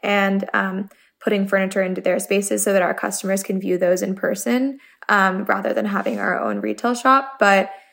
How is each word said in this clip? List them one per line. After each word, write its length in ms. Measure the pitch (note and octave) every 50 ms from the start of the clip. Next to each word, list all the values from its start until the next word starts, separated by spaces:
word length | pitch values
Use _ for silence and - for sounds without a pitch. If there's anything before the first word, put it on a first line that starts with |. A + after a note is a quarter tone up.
| -
and, 440 | G3+ G3+ G3+ G3 G3 G3 G3 G3 - -
um, 380 | G#3 G3 F#3+ F#3 F#3+ G3+ - - _ _ _ _ _
putting 300 | - G#3+ G#3 G3+ G3 G3
furniture 340 | G3 G3 F#3+ F#3+ F#3+ G3 F#3+
into 180 | F#3 F#3 F#3
their 200 | - F#3 F3+ G#3+
spaces 420 | G3 - G3 G3+ G3+ G3+ G#3+ G#3 -
so 100 | G#3 G3
that 100 | G3 F3
our 120 | E3+ -
customers 480 | - - G3 G3 - - F#3+ F#3+ G3 G3
can 160 | - F#3+ F#3+
view 180 | F#3+ F#3+ F3+
those 260 | F3+ F#3 F3 F#3 F3+ G3
in 120 | F#3 F#3+
person, 640 | G3 - - G3+ G3+ - A#3+ A#3+ B3+ C4 C#4 C4+ - - - _ _ - -
um, 360 | G#3 G3+ F#3+ F#3+ F#3 F#3+ G#3
rather 260 | - - G3+ G3 - -
than 140 | - G#3+
having 340 | G3+ G3 G3 G3+ - A#3 G3+
our 180 | G3 G3+ F3+ -
own 220 | - G#3+ G3+ G3+
retail 340 | G#3 A3 G#3+ - - A#3+ B3
shop. 440 | A#3+ - C4 C4 C4+ C4 - - -
But, 300 | G#3+ G3+ G3 G3 F#3+ - - - - _